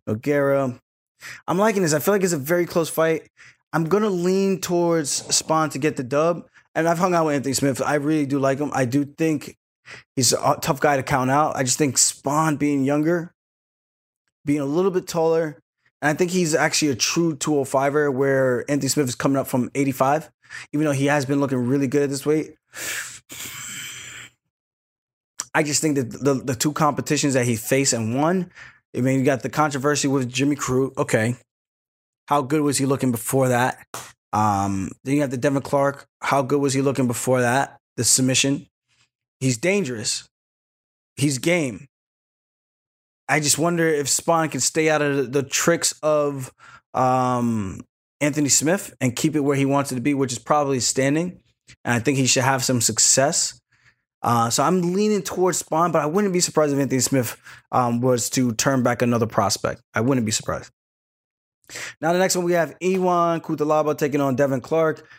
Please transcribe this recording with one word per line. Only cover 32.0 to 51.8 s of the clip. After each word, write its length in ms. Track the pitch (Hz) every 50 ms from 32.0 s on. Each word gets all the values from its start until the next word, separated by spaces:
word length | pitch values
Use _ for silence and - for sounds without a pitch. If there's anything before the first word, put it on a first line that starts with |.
| _ _ _ _ _
How 160 | - 147 143 127
good 180 | 127 156 156
was 160 | 147 147 127
he 80 | 127 139
looking 260 | 131 139 127 135 127
before 380 | 117 113 - - 135 135 131 127
that? 340 | 123 120 127 127 - - - _ - - - - - _ _ _ -
Um, 580 | 104 107 107 101 98 98 101 98 95 92 67 - - -
then 120 | 131 143
you 60 | 147
got 100 | 147 123
the 60 | 135
Devin 260 | 123 139 147 135 139 -
Clark. 420 | - 147 139 139 143 135 - - _ _ _
How 220 | - - 143 143 135
good 180 | 123 143 143
was 120 | 143 139 127
he 100 | 139 135
looking 240 | 139 127 139 127
before 340 | 120 117 - - 127 127 127
that? 380 | 123 120 123 139 135 - - _ _ _ _
The 80 | - 117
submission. 640 | - - 135 131 131 127 - - 139 139 - - - _ _ _ _ _ _ _ _ _ _ _ _ _ _
He's 180 | 131 131 120
dangerous. 720 | 113 165 180 202 208 175 123 123 107 113 - - - - _ _ _ _ _ _ _ _ _ _ _ _ _ _ _ _ _ _
He's 240 | - 139 151 135 120
game. 480 | 110 165 175 175 151 127 104 - - - _ _ _ _ _ _ _ _ _ _ _ _ _ _ _ _ _ _ _ _ _ _ _ _ _ _ _
I 120 | - 131 156
just 180 | 147 143 -
wonder 300 | 143 160 170 175 165 165
if 200 | 160 156 143 143 127
Spawn 400 | - - - 170 165 165 160 147
can 100 | - 131
stay 320 | - - - 160 156 156
out 100 | 151 147
of 140 | 147 143 139
the, 80 | 139 131
the 200 | 117 135 143 131
tricks 500 | - - - - 170 170 - - - - - 151
of, 500 | 156 151 151 147 143 143 135 127 - - _ - - - - _ _ -
um, 880 | 117 127 127 127 127 127 127 123 123 120 117 113 107 98 95 - - - _ _ _ _ _ _ _
Anthony 280 | 143 147 139 151 147 131
Smith 460 | - - 131 156 185 196 - - - _
and 140 | 131 127 113
keep 200 | - - 160 139
it 40 | 151
where 160 | 135 143 139
he 100 | 135 139
wants 260 | 135 139 139 135 -
it 40 | 127
to 60 | 123
be, 120 | 117 147 143
which 200 | 135 139 123 120
is 60 | 113
probably 400 | - - 151 147 143 139 139 123
standing. 600 | 107 - - 135 131 139 143 160 175 180 180 - _ _ _ _ _ - - _